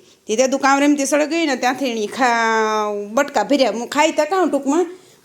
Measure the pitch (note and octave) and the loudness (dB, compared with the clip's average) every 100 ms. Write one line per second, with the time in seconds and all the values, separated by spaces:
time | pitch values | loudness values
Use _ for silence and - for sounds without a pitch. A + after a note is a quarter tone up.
0 | _ _ - A3 C4 C4+ C#4 C#4 D4 D4 | _ _ -6 0 2 2 2 4 2 2
1 | C4+ D4 D4 E4 D#4 B3+ B3+ B3+ C4 A3+ | 0 0 0 -2 -2 0 -2 -2 -4 -4
2 | G#3 - B3+ A#3 A3+ A3 G#3+ G#3+ G#3 G#3 | -6 -2 0 2 2 2 2 0 -2 -4
3 | G#3 A#3 C#4+ A3 G3+ C#4 A#3+ A3 A#3 C#4 | -4 -2 0 -2 0 2 2 0 -6 0
4 | D#4+ D#4+ D4+ F#4+ E4 C#4 C4+ D#4 F4 - | 0 2 -2 0 0 0 0 0 -2 -6
5 | - _ | -20 _